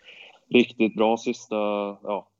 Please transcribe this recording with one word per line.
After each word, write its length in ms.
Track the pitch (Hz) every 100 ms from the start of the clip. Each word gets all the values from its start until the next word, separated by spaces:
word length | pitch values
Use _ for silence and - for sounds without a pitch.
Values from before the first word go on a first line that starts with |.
| - - - - -
riktigt 460 | 123 117 - 110 104
bra 200 | 110 113
sista... 400 | 123 117 - 107 104 104 101 101
Ja, 260 | - 98 -